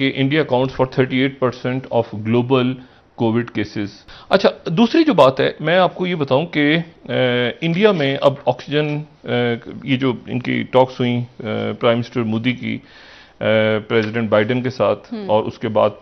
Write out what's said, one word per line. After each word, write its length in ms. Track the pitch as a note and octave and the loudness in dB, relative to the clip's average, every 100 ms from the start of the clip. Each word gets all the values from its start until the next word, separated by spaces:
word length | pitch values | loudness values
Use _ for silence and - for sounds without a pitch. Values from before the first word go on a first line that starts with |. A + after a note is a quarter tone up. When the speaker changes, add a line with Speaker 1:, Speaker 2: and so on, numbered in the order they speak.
Speaker 1:
कि 220 | C3+ C3+ | -2 0
India 240 | C3+ D#3 D3 | 0 0 0
accounts 340 | B2 C3 - | 0 0 -2
for 180 | C3 - | -2 0
thirty-eight 440 | C3 C3 C#3 C3+ | 0 0 -2 0
percent 600 | B2+ A#2+ B2 C3 B2+ A#2 | -4 -2 -6 -6 -2 -2
of 220 | A2+ G#2+ A2 | -2 -6 0
global 480 | A#2+ B2 C3 B2 B2+ - _ _ - | 0 2 2 0 -4 -12 _ _ -2
covid 320 | A2+ A2+ A#2 - | 0 0 -2 -6
cases। 340 | G#2+ A2 G2+ - - - - | -6 -6 -8 -10 -20 -20 0
अच्छा, 220 | G3 - - - | 2 2 0 -2
दूसरी 320 | E3 A#3 E4 | 2 4 4
जो 100 | D#4 | 4
बात 260 | F3+ C3 C#3 | 6 6 4
है, 180 | C3+ - | 0 -2
मैं 160 | D#3 F3+ | 0 2
आपको 300 | F3+ - F3+ | 2 0 -4
ये 80 | F3 | -4
बताऊं 300 | C3+ C3 E3+ | 0 0 0
कि, 280 | D3+ D3 | 0 2
अ, 100 | E3 E3 - - B2 B2+ B2 A#2+ - | 2 -2 -12 -6 0 0 0 -2 -2
इंडिया 300 | E3 E3+ G#3+ | -2 2 2
में 240 | F3+ C#3 C#3 | 2 0 2
अब 260 | C#3 C3+ - | 2 2 -2
ऑक्सीजन, 520 | B2+ - C#3+ D3+ D3 | -4 -2 -2 0 -4
अ, 60 | D3+ _ - B2 A#2+ A#2 - G#2+ - | -8 _ -4 -2 0 -4 -8 -10 -4
ये 120 | B2+ | 0
जो 240 | C3+ A2+ - | 0 -2 -6
इनकी 340 | A#2+ B2+ B2 | -6 -4 -4
टॉक्स 360 | A#2 B2+ B2+ - | 2 2 2 0
हुई, 180 | B2 A#2+ | -2 -2
अ, 80 | A#2+ - | -4 -8
प्राइम 560 | A2 A2 A2 G#2+ B2 A#2+ | -6 -4 -4 0 2 2
मिनिस्टर 220 | A#2 B2 | 0 -4
मोदी 340 | A2 A2+ B2 | -2 -2 -2
की, 220 | A#2+ A2 A2 | -4 -6 -8
अ, 60 | - - - - - - G#2+ A2 A2 A2 | -12 -20 -20 -20 -20 -4 0 2 2 0
प्रेसिडेंट 500 | A2 A#2 G#2+ A#2 A2 | 0 0 0 -2 0
बाइडेन 340 | G#2+ G#2+ B2 | 2 2 0
के 60 | B2 | -4
साथ, 260 | - G2+ G#2 - | 0 0 0 -6
Speaker 2:
हम्म। 160 | A2+ G2 | -10 -2
Speaker 1:
और 160 | G#2+ | -2
उसके 240 | A2 - A2 | -2 -6 -2
बाद 240 | G#2+ G#2+ G#2 | 2 0 0